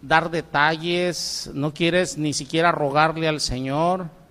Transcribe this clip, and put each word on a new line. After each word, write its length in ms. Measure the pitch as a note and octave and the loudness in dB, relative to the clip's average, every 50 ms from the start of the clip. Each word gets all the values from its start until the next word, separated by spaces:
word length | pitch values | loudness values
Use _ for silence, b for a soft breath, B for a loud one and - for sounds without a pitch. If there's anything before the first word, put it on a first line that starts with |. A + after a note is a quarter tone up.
dar 300 | - C3+ D#3 D#3+ E3 D#3+ | -2 2 2 2 2 2
detalles, 1200 | D#3+ E3+ D3 - - D3 C#3+ D#3 E3 D#3+ D#3+ F3 F3 F3 F3+ F3+ E3+ - - - - - - D3 C#3 | -4 -4 -6 -2 0 2 2 2 2 0 -2 -2 0 0 0 0 -2 -4 -6 -6 -6 -8 -8 -8 -6
no 220 | C#3+ C#3 D#3 C#3+ | -4 -4 -4 -2
quieres 420 | - E3+ E3 E3 F3+ F#3 - - | 0 0 2 4 2 0 0 -2
ni 160 | D3+ D3+ D3+ C#3 | -4 -2 -2 -2
siquiera 400 | - D3+ B2+ - D#3+ E3 F3 E3 | -4 -6 -2 -2 2 2 2 2
rogarle 560 | D3 D3 C#3+ C3+ D3+ D3+ D#3+ D#3+ D#3+ D#3+ D#3+ | 2 0 0 4 4 4 4 2 0 0 0
al 140 | D#3 D3 - | 0 0 -2
Señor. 640 | - B2+ B2+ C3 C3+ C3+ D3 D#3+ F3 F#3 F#3 F#3 E3 - - - - | -4 -4 -4 -4 -2 0 0 2 2 0 0 -4 -8 -12 -16 -20 -20